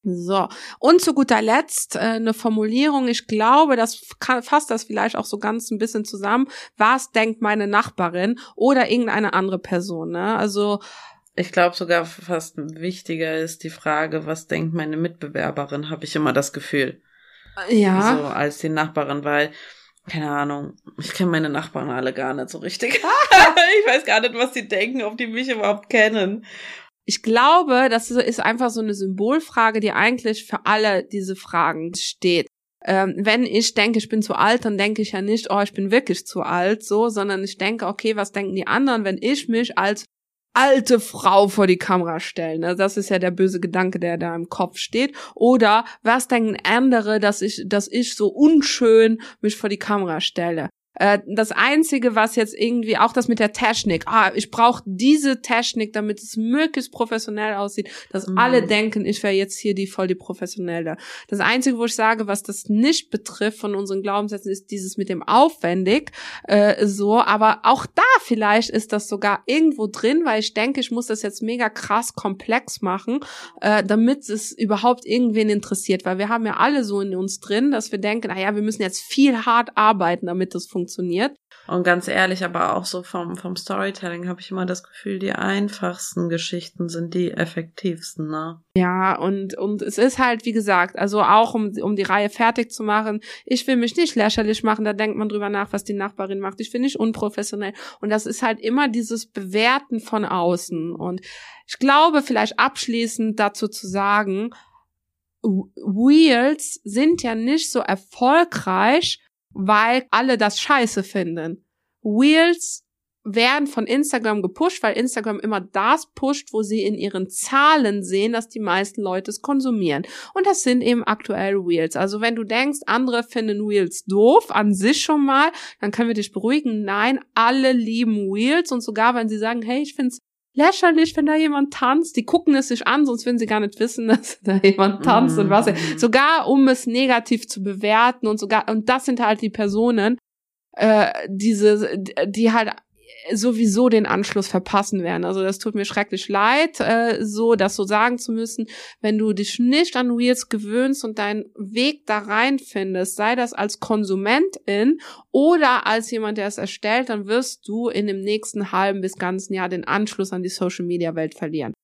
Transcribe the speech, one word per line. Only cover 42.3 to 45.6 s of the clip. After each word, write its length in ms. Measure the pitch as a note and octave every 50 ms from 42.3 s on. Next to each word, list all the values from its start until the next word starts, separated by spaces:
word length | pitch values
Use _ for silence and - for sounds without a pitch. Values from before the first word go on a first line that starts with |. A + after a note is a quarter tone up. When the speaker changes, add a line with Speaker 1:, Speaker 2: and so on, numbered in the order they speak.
| - - E3 D#3+ D#3+ E3
Speaker 1:
ne? 180 | E3 F3 F3+
Das 200 | F#3 F#3+ G3+ G3+ G#3+
ist 100 | G3 -
ja 100 | G3 F3+
der 120 | F3+ F3+
böse 280 | F3 F3+ F#3+ F#3+ F#3+ F3
Gedanke, 400 | F#3 F3+ E3+ F#3 F#3 F#3 - F#3
der 200 | E3+ E3+ E3+ E3
da 160 | E3+ E3+ E3
im 140 | E3+ E3+ E3+
Kopf 260 | - - F#3 F3+ - -
steht. 360 | - - - A3+ C4 C#4 C#4+ - - - -
Oder 500 | - - A#3+ B3+ A#3+